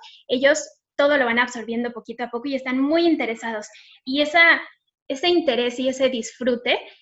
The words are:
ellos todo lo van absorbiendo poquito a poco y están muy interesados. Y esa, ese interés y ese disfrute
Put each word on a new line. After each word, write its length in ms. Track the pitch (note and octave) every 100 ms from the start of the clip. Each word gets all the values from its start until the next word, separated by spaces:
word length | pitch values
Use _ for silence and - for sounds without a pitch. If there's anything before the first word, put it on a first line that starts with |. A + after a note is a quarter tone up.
| - - -
ellos 360 | B3+ C#4 D4 - _ _ -
todo 220 | C#4+ D4
lo 80 | A#3+
van 140 | A#3
absorbiendo 520 | B3 A#3+ A3 A#3 A#3+
poquito 320 | A3+ A3 A#3
a 60 | A#3+
poco 180 | A#3+ C#4
y 80 | C4+
están 240 | C4 B3+
muy 260 | C#4 E4 E4+
interesados. 600 | D4 A3+ A3+ A#3 A3 - - - - -
Y 160 | C#4
esa, 400 | D4 E4+ E4+ C#4 - _ _ _ -
ese 200 | C4+ F4
interés 520 | F4 D#4+ A#3 A#3+ A#3+
y 100 | C4
ese 200 | C4 C4
disfrute 680 | B3 A3 - A#3+ A#3+ A#3+ F#4 - -